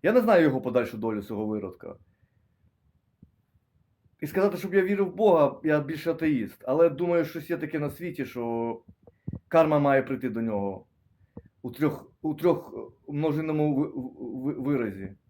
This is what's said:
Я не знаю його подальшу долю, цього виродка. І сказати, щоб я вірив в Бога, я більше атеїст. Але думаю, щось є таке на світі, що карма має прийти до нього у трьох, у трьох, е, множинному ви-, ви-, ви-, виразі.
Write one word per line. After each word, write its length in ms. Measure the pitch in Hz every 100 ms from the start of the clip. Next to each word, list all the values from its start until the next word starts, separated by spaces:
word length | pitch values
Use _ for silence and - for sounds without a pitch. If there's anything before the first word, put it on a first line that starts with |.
Я 80 | 170
не 100 | 247
знаю 220 | 220 190
його 180 | 160 131
подальшу 360 | 127 120 113 110
долю, 260 | 113 107
цього 220 | 101 107 107
виродка. 500 | 107 95 - - - _ _ _ _ _ _ _ _ _ _ _ _ - _ _ _ _ _ _ _ _ _
І 80 | 147
сказати, 300 | 190 202 175
щоб 160 | 180
я 100 | 196
вірив 240 | 185 196 185
в 80 | 185
Бога, 440 | 214 165 143 -
я 180 | 156 151
більше 300 | 143 156 165
атеїст. 520 | 160 160 135 101 - -
Але 220 | 147 170
думаю, 360 | 143 170 170 165
щось 240 | 165 151
є 80 | 170
таке 220 | 151 156
на 100 | 147
світі, 360 | - 175 175 127
що 560 | 123 117 117 117 113 - - - _ - - _
карма 320 | 165 156 151
має 240 | 143 135
прийти 260 | 131 135 127
до 120 | 110
нього 440 | 113 104 98 95 - _ _ _ _ - - _
у 100 | 123
трьох, 400 | 123 147 147 - _
у 120 | 156
трьох, 400 | 156 175 147 - -
е, 340 | - _ -
множинному 640 | 143 156 147 156 151 151 139
ви-, 120 | 147
ви-, 680 | - 127 - 120 127 135
ви-, 80 | 123
виразі. 540 | 135 139 110 95 98 -